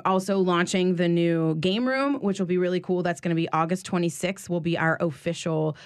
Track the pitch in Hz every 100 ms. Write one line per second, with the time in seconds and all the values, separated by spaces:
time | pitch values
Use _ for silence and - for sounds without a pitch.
0 | 185 190 190 196 185 170 180 190 185 175
1 | 170 170 170 165 160 160 185 208 254 269
2 | 277 285 202 196 175 180 180 180 185 180
3 | 175 170 - 165 165 156 165 185 - 180
4 | 170 - 180 196 - 175 165 165 160 -
5 | 170 - 175 165 170 160 156 151